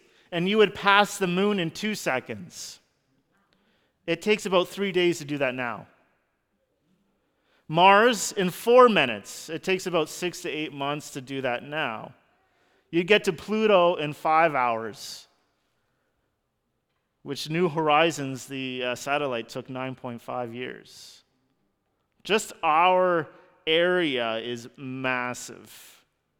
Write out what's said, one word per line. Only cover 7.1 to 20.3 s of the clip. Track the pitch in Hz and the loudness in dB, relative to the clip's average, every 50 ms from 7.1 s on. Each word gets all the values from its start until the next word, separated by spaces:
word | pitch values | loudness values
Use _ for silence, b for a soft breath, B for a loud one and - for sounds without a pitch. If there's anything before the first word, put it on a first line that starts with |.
| _ _ _ _ _ _ _ _ _ _ _ - | _ _ _ _ _ _ _ _ _ _ _ -2
Mars | 151 170 180 196 196 202 226 254 233 185 - - | 4 8 8 10 10 10 8 6 4 2 -4 -6
in | - 202 185 180 | -4 -2 -2 -2
four | - - - 233 240 254 247 240 | -4 -4 2 6 8 8 8 8
minutes. | 202 165 139 123 110 101 - - - - - - | 6 4 2 0 -2 -6 -10 -14 -16 -16 -12 -10
It | 165 151 | -10 -6
takes | - 196 190 180 - | -4 -2 -2 -2 -2
about | 185 170 165 156 - | -2 0 0 0 -2
six | - - 180 175 165 - | -6 -6 -6 -6 -6 -8
to | - 156 | -10 -8
eight | 131 151 156 151 | -6 -6 -8 -8
months | 143 139 139 143 147 151 - - | -8 -8 -6 -6 -6 -6 -8 -12
to | - 147 | -14 -14
do | 131 135 139 135 | -12 -10 -8 -4
that | 131 127 120 120 | -4 -4 -4 -4
now. | 117 143 151 156 147 120 110 107 - - - _ _ _ _ _ _ _ _ _ _ _ _ _ _ - | -6 -8 -6 -6 -4 -4 -6 -8 -12 -16 -20 _ _ _ _ _ _ _ _ _ _ _ _ _ _ -4
You'd | 165 170 185 | -2 -2 2
get | 175 208 208 208 | 4 2 2 2
to | 202 | 0
Pluto | 165 - - - 214 220 220 214 202 180 175 175 180 | -4 -4 -4 -4 -2 0 4 4 6 6 6 4 2
in | - 151 151 | 0 -4 -8
five | 143 - - 160 156 160 170 165 143 | -8 -4 -2 0 2 4 4 2 2
hours, | 131 123 120 117 113 113 107 101 - - - - - - _ _ _ _ _ _ _ _ _ _ _ _ _ _ _ _ _ _ _ _ _ _ _ _ _ _ _ _ _ _ _ _ _ _ _ _ _ _ _ | 2 0 0 -2 -2 -6 -8 -12 -14 -14 -16 -16 -18 -20 _ _ _ _ _ _ _ _ _ _ _ _ _ _ _ _ _ _ _ _ _ _ _ _ _ _ _ _ _ _ _ _ _ _ _ _ _ _ _
which | - 143 139 - - 151 | -12 -12 -10 -10 -8 -4
New | 156 170 185 165 | -2 0 0 0
Horizons, | 143 165 156 151 147 156 165 170 139 147 139 135 135 123 - | 0 0 2 4 4 4 4 2 0 -2 -6 -8 -8 -10 -12
the, | 135 135 131 131 131 127 127 123 | -12 -10 -10 -8 -8 -6 -6 -6
uh, | 123 123 | -6 -6
satellite, | - - 139 143 147 147 135 123 117 113 - | -6 -4 -4 -2 -2 -2 -4 -4 -6 -8 -10
took | - 131 120 - | -12 -14 -12 -12
nine | 131 127 131 131 127 | -10 -10 -10 -10 -10
point | - - 123 117 113 | -12 -12 -14 -14 -14
five | - - | -12 -10